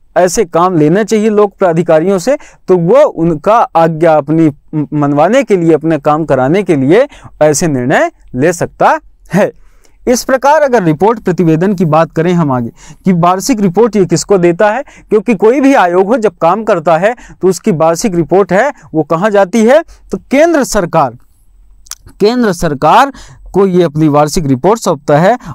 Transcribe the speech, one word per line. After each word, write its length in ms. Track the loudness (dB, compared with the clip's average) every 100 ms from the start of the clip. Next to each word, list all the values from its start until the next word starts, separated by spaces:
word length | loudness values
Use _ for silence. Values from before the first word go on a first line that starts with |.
| _ -2
ऐसे 280 | 0 -2 -2
काम 300 | -2 0 2
लेना 240 | 2 0
चाहिए 280 | 0 0 0
लोक 220 | 0 0 0
प्राधिकारियों 600 | -2 0 0 0 0 -2
से, 180 | -2 -4 -8 _ -2
तो 80 | 0
वो 240 | 2 2
उनका 540 | 2 0 -2 -2 0 0 0 0
आज्ञा 380 | 0 0 2
अपनी 360 | 2 0 0 0 -2 -8 -8 -6
मनवाने 480 | -4 -2 0 2 0
के 140 | 0 0
लिए, 160 | 2
अपने 240 | 0 0 -2
काम 260 | -2 -2
कराने 380 | -2 -2 0 -2
के 140 | 0 0
लिए 300 | 2 2 0 -6 -20 -2
ऐसे 260 | 0 0 -2
निर्णय 420 | -2 -2 -2 -2 -6 -12
ले 180 | -2 -2
सकता 460 | -2 -8 -2 0 0 -6 _ -6
है। 180 | -2 -2 -6 -20 _ _ _
इस 220 | -4 -2
प्रकार 380 | -2 -2 2 2
अगर 200 | 2 0
रिपोर्ट 380 | 0 0 0 0
प्रतिवेदन 540 | -4 -2 0 0 0
की 100 | -2 0
बात 260 | 0 0
करें 200 | -2 -2
हम 200 | 0 -2
आगे 180 | -2 -6 -12 -20 -6
कि 80 | -2
वार्षिक 460 | 0 0 0 -2 -2
रिपोर्ट 360 | 0 0 0 0
ये 80 | -2
किसको 320 | -2 0 0
देता 320 | 2 2 0
है, 120 | -2 -8 -20 _
क्योंकि 240 | -2 0 0
कोई 240 | 0 2
भी 140 | 2
आयोग 320 | 2 2 0 0
हो 100 | 0
जब 180 | -2 0
काम 260 | -2 0
करता 320 | -2 -2 0 0
है 160 | 0 -4 -12
तो 160 | -4 -2
उसकी 240 | 0 -2
वार्षिक 400 | 0 0 0 -2
रिपोर्ट 380 | -2 0 0 2
है 200 | 0 -2 -6 -8
वो 80 | -6
कहाँ 260 | -4 -4 0
जाती 340 | 0 0 0
है, 180 | 2 2
तो 360 | 0 -12 -12 -12
केंद्र 440 | -2 0 2 0
सरकार, 520 | -2 -4 -2 -2 -2 -6 _ _ _ _ -20 -20 -20 -20 -20 -2
केंद्र 320 | -2 0 -2
सरकार 580 | -2 -4 -2 2 2 0 -4 -20 -20 -6
को 140 | -2 0
ये 160 | 2
अपनी 260 | 0 0 0
वार्षिक 380 | 2 0 -2 -2
रिपोर्ट 340 | -2 0 -2
सौंपता 380 | -2 -4 0 2
है 180 | 2 0 -6